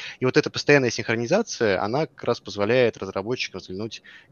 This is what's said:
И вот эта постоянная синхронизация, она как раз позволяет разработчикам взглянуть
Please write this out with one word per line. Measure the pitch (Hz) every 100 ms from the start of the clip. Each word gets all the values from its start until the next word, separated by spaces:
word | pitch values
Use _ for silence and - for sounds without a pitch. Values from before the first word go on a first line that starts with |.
| - -
И | 127
вот | 151
эта | -
постоянная | - - 143 123
синхронизация, | - 113 113 120 185 - - 110 92
она | 101 131 160
как | -
раз | - 117
позволяет | - 101 101 127 117 -
разработчикам | 98 98 98 127 - 92
взглянуть | - 92 113 - - - _